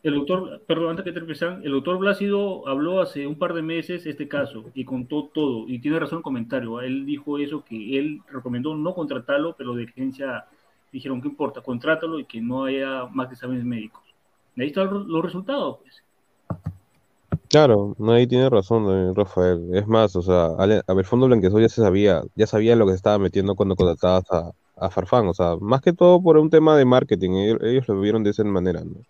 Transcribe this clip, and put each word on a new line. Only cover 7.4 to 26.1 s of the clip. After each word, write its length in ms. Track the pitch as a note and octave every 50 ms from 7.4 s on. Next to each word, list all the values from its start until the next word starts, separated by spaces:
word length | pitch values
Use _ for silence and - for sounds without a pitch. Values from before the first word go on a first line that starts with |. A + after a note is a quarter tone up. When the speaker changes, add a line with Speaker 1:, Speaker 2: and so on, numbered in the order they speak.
| D3 C#3+ D#3 C#3+ -
Speaker 1:
que 340 | _ A#2 A2 G#2 A2 C3+ C3+
él 220 | C#3+ D#3 D3+ D3+ _ _
recomendó 440 | C#3 C3 B2 B2+ A#2+ A#2+ B2+ D#3 D#3
no 180 | D3+ D3+ F3 F3+
contratarlo, 600 | F3+ D#3+ C#3 C#3 B2+ A#2+ - C#3 C#3+ D3+ E3+ E3
pero 160 | - C3+ B2
de 80 | A#2+ A#2+
dirigencia 640 | A#2 A#2 _ B2+ C3 C3+ C3 C3+ C#3 C3 B2 G#2+ - _ _ _ _ _ _ _ _ _
dijeron, 300 | - C3 B2 C#3 C3 B2
"¿Qué 60 | C3 D3
importa? 340 | C#3+ - D3 C#3 C#3+ B2+
Contrátalo 560 | - C3 B2 A#2 - D#3 D#3+ D#3 E3+ E3 E3 D3+
y 80 | A#2+
que 140 | _ - A2+
no 220 | A2+ A#2+ B2+ C3 C3+
haya 420 | C3+ C3+ C3+ C3+ C3+ C3+ C3 B2+
más 260 | A#2+ G#2 C3 B2+ B2+
exámenes 320 | B2+ B2 C3 B2+ B2+ B2 A#2+
médicos". 380 | B2 A#2+ A2+ G#2+ A2 _ - _ _ _ _ _ _ _ _ _ _ _
Y 40 | B2
ahí 60 | - D4
están 240 | - G3 G3 F#3+
los, 140 | G3+ G3+ G3+
los 180 | - E3 D#3+ E3+
resultados, 540 | E3+ D#3+ F#3 F#3+ - C#4 C#4+ F#3+ C#3 A2+ _
pues. 220 | _ _ _ _ _ _ _ _ _ _ _ _ _ _ - - _ - - - _ _ _ _ _ _ _ _ _ _ - - _ _
Speaker 2:
Claro, 460 | - D3+ D3+ C3 A2 G#2 G2+ G2+ G2 -
no, 140 | G#2+ A2
ahí 140 | A#2 A#2+ B2+
tiene 240 | B2 B2 B2 C3 C3
razón, 360 | B2+ G#2 F#2 - A#2 A2+ G#2+ G2
eh, 220 | F#2+ F#2+ F#2 F#2 F#2
Rafael. 560 | G2+ G2+ F#2+ - F#2 F2+ F2+ F2+ E2+ E2+ F2 F2+
Es 120 | G2 G#2
más, 300 | G#2+ A2+ A2+ A2 G2+ -
o 60 | F2+
sea, 240 | F2 F#2 F2+ F2+ E2+ E2 D#2+ -
Ale-, 240 | F#2+ G2+ G#2+ G2 -
a 80 | - F#2+
ver, 100 | F#2+ F#2
Fondo 220 | - A#2+ B2 C3
Blanquiazul 360 | C3 B2 A2 F#2 F#2 G2+ G#2+
ya 60 | A2+ A2+
se 140 | - -
sabía, 400 | A2+ G2 F2+ G2 G#2 G2+ F2+ D2+ A1+ - _
ya 120 | - A2
sabía 280 | - - G#2+ G#2+ A2+ A#2+
lo 100 | A#2 G#2+
que 80 | F#2+
se 40 | F#2
estaba 220 | F#2 - G#2+ G#2 G#2
metiendo 360 | G2 F2+ - G2 F#2+ G2+ G2
cuando 220 | - G#2 F#2+ F2+
contratabas 480 | - F#2 F2 E2 - - F2+ F#2 F#2 F#2 -
a, 220 | F#2 E2 E2+ E2+ - _ _ _ _
a 140 | - - F#2
Farfán, 380 | - F#2+ F#2 - B2 B2 A2 F2+
o 60 | E2
sea, 220 | - F2+ E2+ E2+ E2+
más 200 | G2+ G#2 B2 C3+
que 120 | - F3+
todo 280 | E3+ - F3+ F3